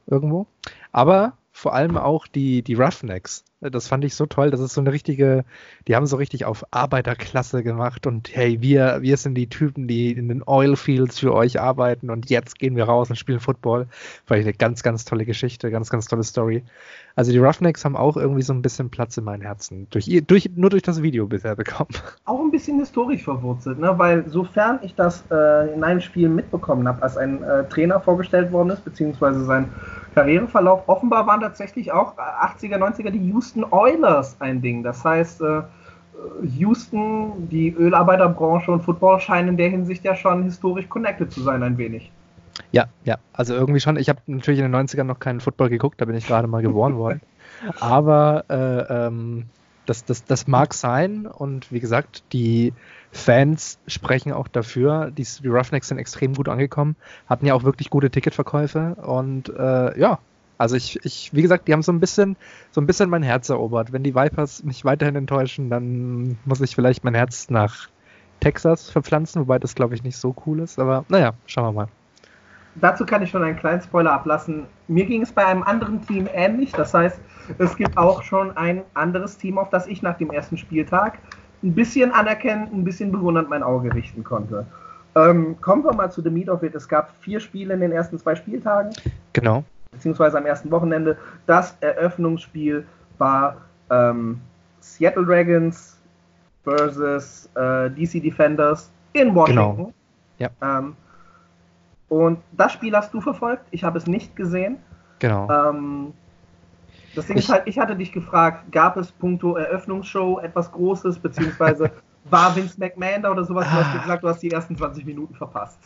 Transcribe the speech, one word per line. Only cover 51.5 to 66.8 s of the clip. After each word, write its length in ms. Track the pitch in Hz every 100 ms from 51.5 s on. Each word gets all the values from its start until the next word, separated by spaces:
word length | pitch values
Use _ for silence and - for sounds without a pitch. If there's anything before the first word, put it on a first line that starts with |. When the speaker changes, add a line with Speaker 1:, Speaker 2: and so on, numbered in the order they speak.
| 135 -
Speaker 1:
wie 80 | 120
gesagt, 420 | 117 117 147 - _
die 400 | 127 117 117 117 117 - - _
Fans 680 | - - 123 139 156 - - -
sprechen 460 | - - 127 143
auch 160 | 127 135
dafür. 640 | 123 117 123 135 156 156
Die, 160 | 151 123 -
die 60 | 135
Roughnecks 400 | 120 127 143 -
sind 100 | 135
extrem 360 | 123 - 131
gut 140 | 135 139
angekommen, 480 | 127 139 - 147 156 - - _
hatten 200 | 123 139
ja 80 |
auch 100 | 131
wirklich 260 | 127 135 139
gute 200 | 139 135
Ticketverkäufe 840 | 139 - - 143 147 147 160 160
und, 540 | 175 - 127 131 135 131
äh, 500 | - 131 127 127 -
ja, 200 | 190 190 - _ _ _
also 200 | 117 123
ich, 280 | - -
ich, 260 | 143 - -
wie 80 | 143
gesagt, 240 | 170 175 -
die 60 |
haben 100 | 156
so 80 | 160
ein 100 | 175
bisschen, 360 | 180 - 196 190 - - -
so 100 | -
ein 60 | 147
bisschen 240 | 175 196
mein 120 | 170
Herz 260 | 139 123 123
erobert. 440 | 123 117 117 113
Wenn 120 | 131
die 100 | 139
Vipers 480 | 127 143 - 147 -
mich 220 | 151 127
weiterhin 320 | 135 143 147 143
enttäuschen, 520 | 135 139 131 - 131
dann 680 | 120 123 123 123 123 123 120
muss 160 | 139 131
ich 140 | 135
vielleicht 280 | -